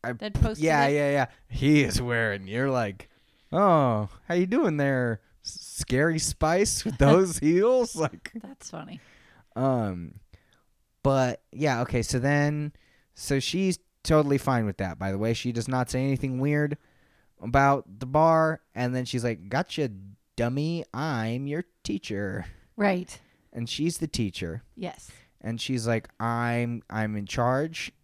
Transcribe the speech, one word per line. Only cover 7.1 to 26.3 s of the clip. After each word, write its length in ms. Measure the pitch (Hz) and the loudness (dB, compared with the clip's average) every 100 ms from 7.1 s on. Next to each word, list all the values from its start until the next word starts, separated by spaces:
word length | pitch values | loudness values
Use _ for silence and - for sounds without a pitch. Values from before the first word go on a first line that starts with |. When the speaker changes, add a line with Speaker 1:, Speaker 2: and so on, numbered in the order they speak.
| 165 190 - | 8 6 2
Speaker 1:
heels?" 560 | 147 175 220 254 233 | 2 4 4 4 0
Like, 380 | 160 156 - - 226 | -2 -4 -4 -16 -16
Speaker 2:
That's 260 | 208 269 - | -16 -20 -14
funny. 300 | 160 - - - - _ - _ | -14 -12 -16 -18 -20 _ -20 _
Speaker 1:
um, 600 | 117 135 127 104 90 85 - _ - _ _ _ _ _ _ | -2 0 0 -2 -6 -12 -16 _ -20 _ _ _ _ _ _
but, 380 | 139 135 127 - _ | 2 2 2 -2 _
yeah, 300 | - 151 120 | -2 0 0
okay, 200 | 127 120 | 0 -2
so 160 | 110 131 | 0 0
then, 540 | 135 147 147 147 147 _ _ _ _ | 2 2 2 0 -6 _ _ _ _
so 240 | - - 139 | -16 -2 -2
she's 400 | - 180 190 175 _ _ | 0 0 0 -2 _ _
totally 360 | - 156 143 139 | 4 4 4 2
fine 280 | - 123 107 | 2 0 0
with 120 | 92 | -2
that, 200 | 95 - | -6 -4
by 140 | 98 | -4
the 60 | 98 | -2
way. 160 | 110 | -2
She 180 | 117 123 | -2 -2
does 160 | 117 113 | -4 -2
not 200 | 127 120 | -2 -2
say 120 | 127 | -2
anything 380 | 135 131 135 127 | 0 -2 -2 -2
weird 380 | 139 147 147 147 _ _ _ _ _ _ | 0 0 0 -4 _ _ _ _ _ _
about 600 | 110 135 139 139 - 101 | 0 4 6 4 -2 -12
the 60 | 127 | -2
bar, 540 | 147 165 160 160 156 _ | 4 6 6 2 0 _
and 180 | - 123 | -4 -2
then 120 | 127 | -2
she's 180 | 123 127 | -2 -2
like, 260 | 117 98 98 | -2 -4 -4
"Gotcha, 420 | 131 180 - 135 98 98 101 _ | -4 -4 -4 -4 -6 -18 -20 _
dummy, 500 | - 117 135 156 170 - | -4 -2 0 -2 -4 -6
I'm 540 | 123 156 123 110 120 139 | -6 -4 -2 -2 -4 -4
your 180 | 151 - _ | -6 -8 _
teacher." 600 | - - - 101 104 - - - _ - | -8 -8 -6 -6 -4 -6 -10 -16 _ -2
Speaker 2:
Right. 440 | 202 180 180 - _ _ _ | 0 0 -6 -16 _ _ _
Speaker 1:
And 160 | 117 117 | -10 -8
she's 300 | - 160 - | -2 -2 -2
the 100 | 160 | -6
teacher. 540 | - 104 - 85 98 - - | -2 -4 -4 -8 -8 -14 -12
Speaker 2:
Yes. 340 | 180 - - - _ _ | -12 -12 -20 -20 _ _
Speaker 1:
And 200 | - 117 | -10 -8
she's 260 | - 127 113 | -4 -2 0
like, 220 | 113 - _ | -2 -4 _
"I'm, 640 | 117 | -4